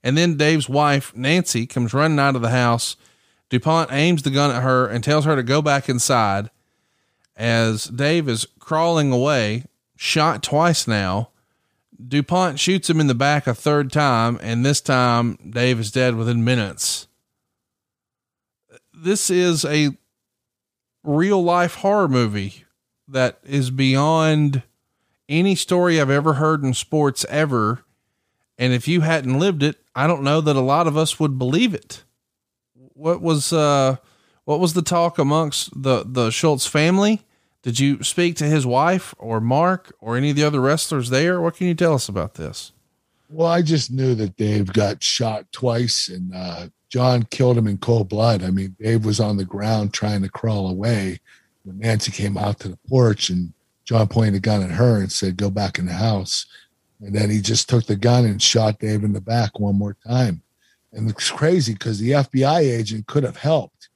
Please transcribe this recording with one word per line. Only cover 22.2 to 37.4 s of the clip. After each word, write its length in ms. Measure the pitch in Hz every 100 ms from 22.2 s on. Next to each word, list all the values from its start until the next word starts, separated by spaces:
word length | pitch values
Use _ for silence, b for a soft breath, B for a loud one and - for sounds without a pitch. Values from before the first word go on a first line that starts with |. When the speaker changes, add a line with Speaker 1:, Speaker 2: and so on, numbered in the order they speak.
| 117 104 95 - _ _ _ _ _
Speaker 1:
that 320 | 131 127 -
is 260 | - 139 127
beyond 920 | 131 135 131 147 160 156 151 147 139 - _ _ _ _ _ -
any 260 | 156 190
story 460 | 185 - 180 180 165
I've 80 | 135
ever 260 | 143 156
heard 300 | 143 156 156
in 80 | 135
sports 540 | 123 - 156 147 131 -
ever. 560 | 147 156 123 107 120 _ _ _ _ _ _ _ _
And 140 | 127
if 160 | 123 131
you 140 | 175
hadn't 360 | 160 160 131 131
lived 240 | 190 165
it, 140 | 143 - _
I 120 | 123 147
don't 160 | 151
know 180 | 139 151
that 160 | 151 139
a 40 |
lot 260 | 131 151 165
of 100 | 147
us 220 | 156 -
would 180 | 151 131
believe 360 | 127 156 247
it. 300 | 170 _ - _ _ _ _ _ _ _ _ 131
What 280 | _ 156 175
was, 300 | 165 151 -
uh, 440 | 165 151 143 131 131 b b b b
what 160 | - 151
was 140 | 180
the 80 | 165
talk 360 | 165 175 170 -
amongst 520 | 139 151 156 - - 135
the, 220 | 135 123
the 260 | 110 127 113
Schultz 360 | 113 165 139 -
family? 560 | 156 160 185 202 220 _ _